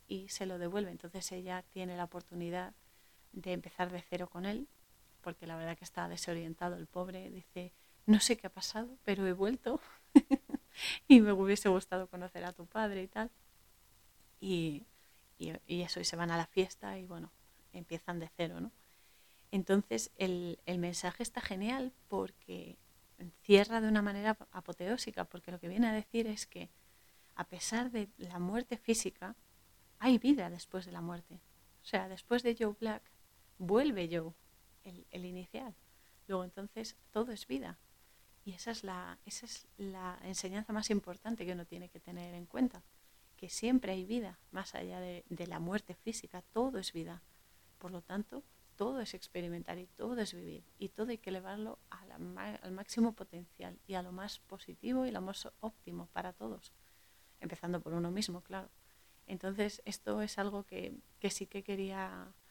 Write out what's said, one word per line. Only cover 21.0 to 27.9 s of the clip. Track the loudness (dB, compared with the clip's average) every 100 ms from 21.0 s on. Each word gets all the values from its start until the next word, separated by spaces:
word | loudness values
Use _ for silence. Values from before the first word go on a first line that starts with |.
| -2 -2
está | -4 -4
genial | -4 -2 -2 -2 -4 -8 -4
porque | -2 -2 -6 -12 -12 -12 -16 -20 -20 -20 -16 -16 -4
cierra | 8 10 10 2
de | 4
una | 4
manera | 4 0 0 0 -4
apoteósica, | -10 -10 -6 -2 -2 -4 -4
porque | -6 -8 -12
lo | -10
que | -2
viene | 2 2
a |
decir | 2 -2 -2 -2
es | -4 -8
que | -12 -14 -18 -20 -20 -20 -20 -12 -10
a |
pesar | -8 -6 -2 -2 0